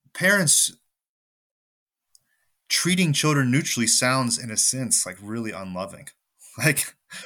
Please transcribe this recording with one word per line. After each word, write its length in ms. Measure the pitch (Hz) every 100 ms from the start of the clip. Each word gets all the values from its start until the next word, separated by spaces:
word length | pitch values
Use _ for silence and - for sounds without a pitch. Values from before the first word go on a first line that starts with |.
| _
parents 640 | - 180 202 165 - - - _ _ _ _ _ _ _ _ _ _ _ _ _ _ _ _ _ _ -
treating 440 | - 170 180 175
children 380 | 143 151 143 127
neutrally 360 | 131 143 - 113
sounds, 500 | - 127 131 123 117
in 140 | 120
a 60 | 107
sense, 500 | - 131 120 - -
like, 100 | 92
really 300 | 104 113 113
unloving. 560 | 92 95 90 98 - -
<laughs> 60 | - _ _ - -
Like, 360 | 160 147 - - - -